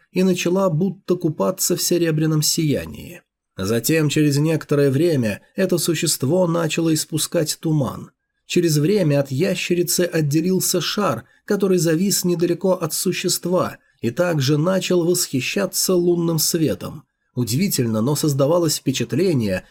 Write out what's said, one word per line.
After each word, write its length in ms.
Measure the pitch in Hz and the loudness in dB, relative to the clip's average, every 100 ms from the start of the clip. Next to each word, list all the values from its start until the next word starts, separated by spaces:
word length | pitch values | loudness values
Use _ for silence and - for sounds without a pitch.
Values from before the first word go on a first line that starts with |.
| _ | _
и 120 | 185 | 0
начала 460 | 185 180 180 185 190 | 2 2 0 2 2
будто 460 | 151 190 - - 180 | 0 -2 -4 -2 0
купаться 600 | 165 151 190 185 - 175 | 0 0 -2 -2 -2 -2
в 60 | |
серебряном 600 | - 175 165 151 160 156 | 0 0 0 0 2 2
сиянии. 800 | 151 - 156 110 82 78 80 - _ _ _ - | 0 0 0 0 -4 -12 -16 -18 _ _ _ -8
Затем, 520 | 95 117 117 160 151 | -2 -2 2 2 2
через 280 | 156 151 139 | 2 2 2
некоторое 520 | 156 156 - 143 143 | 2 0 0 2 2
время, 520 | 131 175 147 110 95 _ - | 4 2 2 0 -2 _ -4
это 220 | 190 180 | 0 0
существо 720 | 170 160 160 - 127 180 180 | 0 -2 -2 -2 0 2 2
начало 460 | 165 165 160 165 | 0 -2 0 0
испускать 640 | 156 - 156 - 175 151 - | 0 -2 -6 -2 -2 -2 -4
туман. 520 | 165 156 117 - - _ _ _ - | 0 0 0 -4 -14 _ _ _ -4
Через 320 | 175 170 151 | 0 2 2
время 420 | 151 208 160 143 | 2 2 4 2
от 100 | 139 | 0
ящерицы 720 | 131 190 185 - 175 170 - | 0 -2 -2 -2 0 0 0
отделился 800 | 175 165 147 156 175 185 180 180 | 0 0 0 2 2 0 0 -2
шар, 440 | 160 - 190 113 - _ - | -2 -2 -2 -2 -8 _ -4
который 320 | 202 196 185 | 0 2 2
завис 460 | 165 160 196 - | 2 2 0 0
недалеко 480 | 180 175 170 170 190 | 0 0 0 0 0
от 220 | 180 156 | 0 -2
существа, 840 | - 190 180 180 - 175 180 107 - _ _ | -4 -2 -2 -2 -4 -2 0 -2 -6 _ _
и 100 | 117 | -6
также 480 | 123 175 156 131 151 | 0 0 0 2 2
начал 480 | 160 190 180 180 165 | 2 0 0 0 2
восхищаться 880 | 175 - 135 127 - 190 - - 185 | 0 0 -4 -4 -4 -4 -2 0 2
лунным 440 | 175 175 170 160 | 2 2 0 0
светом. 640 | - 170 147 95 147 147 - _ _ - | 0 0 0 -2 -8 -14 -20 _ _ -6
Удивительно, 640 | 117 127 190 - 117 110 | -2 0 0 0 0 0
но 140 | 117 143 | 0 0
создавалось 640 | 160 139 139 175 165 - | 0 2 2 2 0 -2
впечатление, 880 | - 131 120 131 190 143 107 92 - | -4 -4 -2 -2 0 0 0 -4 -8